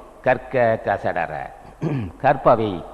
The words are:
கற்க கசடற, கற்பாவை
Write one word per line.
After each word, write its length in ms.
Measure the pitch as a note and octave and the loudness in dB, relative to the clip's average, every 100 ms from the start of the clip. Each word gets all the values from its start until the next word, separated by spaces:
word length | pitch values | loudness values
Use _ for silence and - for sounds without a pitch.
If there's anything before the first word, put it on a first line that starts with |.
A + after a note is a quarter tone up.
| - - | -20 -4
கற்க 580 | - B2+ - B2+ A#2 A2+ | 0 0 0 2 2 2
கசடற, 680 | A2 G2 G2+ F2 D#2+ D2 C2 - - - D#3 C#3 F#2+ - | 0 -2 -2 -2 -4 -6 -10 -14 -20 -8 -4 -4 -6 -2
கற்பாவை 640 | C3+ D3 D#3 A#2 A2 F2 - | 0 4 4 4 2 -4 -8